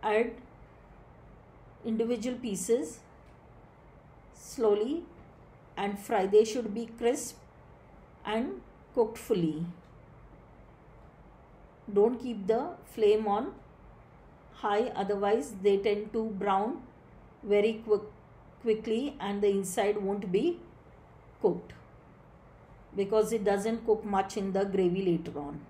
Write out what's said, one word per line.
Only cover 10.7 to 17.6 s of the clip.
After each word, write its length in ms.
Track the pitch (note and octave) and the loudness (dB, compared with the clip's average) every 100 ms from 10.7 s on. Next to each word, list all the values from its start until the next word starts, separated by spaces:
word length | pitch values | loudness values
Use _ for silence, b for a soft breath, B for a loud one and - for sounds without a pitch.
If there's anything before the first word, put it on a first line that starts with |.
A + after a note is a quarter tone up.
| - - - - - - - - - - - - | -20 -20 -20 -20 -20 -20 -20 -20 -20 -20 -20 -2
Don't 240 | G3+ G#3+ B3 | 4 4 2
keep 300 | C4 G#3+ F#3+ | -6 -8 0
the 220 | A3 D#4 F4 - | 0 0 -10 -14
flame 420 | - G#3+ G#3+ G#3+ | 2 4 4 2
on 240 | G#3 C#4+ - - - - - - - - - - | -2 -2 -10 -20 -20 -20 -20 -20 -20 -20 -20 -20
high, 400 | - G#3+ G#3 A#3+ - | -8 0 0 0 -2
otherwise 600 | F#3+ G3+ G3+ A3+ C#4 G3 | -2 0 2 2 -2 0
they 140 | G3 G3 | 2 4
tend 380 | G#3 G#3 G#3+ | 2 -2 -2
to 160 | A#3 A3 | -4 -4
brown 520 | G3+ G3 F#3+ G#3+ D#4+ - - - - - - | -4 0 2 0 -4 -10 -20 -20 -20 -20 -16
very 380 | G#3+ G#3 | 2 4